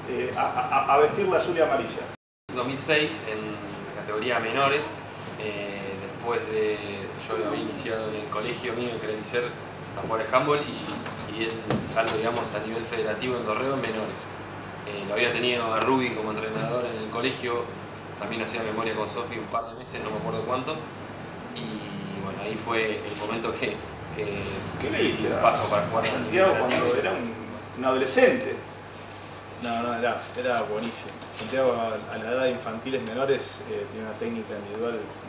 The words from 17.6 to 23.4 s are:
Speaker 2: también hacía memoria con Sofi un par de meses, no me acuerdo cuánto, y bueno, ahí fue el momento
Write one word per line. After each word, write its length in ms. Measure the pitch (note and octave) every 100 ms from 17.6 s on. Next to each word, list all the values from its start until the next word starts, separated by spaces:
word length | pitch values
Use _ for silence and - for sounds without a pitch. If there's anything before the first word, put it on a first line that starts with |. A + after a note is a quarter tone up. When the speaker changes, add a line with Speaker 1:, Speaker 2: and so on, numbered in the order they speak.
| A#2+ - - - - -
Speaker 2:
también 260 | G#2 A2+
hacía 200 | - A#2
memoria 320 | A2 G#2+ A2+ G#2+
con 140 | G#2
Sofi 280 | A#2+ A#2 A2+
un 100 | -
par 200 | A#2 A2+
de 60 |
meses, 280 | A2+ - A2
no 80 | G#2+
me 80 | G#2+
acuerdo 240 | A2 A2
cuánto, 320 | A2 B2+ C#3+ D#3 - - - - - - -
y 720 | - A2+ G#2+ G#2 G2+ - G2
bueno, 160 | G2 G2
ahí 120 | G#2 G#2+
fue 460 | A2 A2+ A2 G2+ G#2
el 100 | G2+
momento 340 | G#2 A#2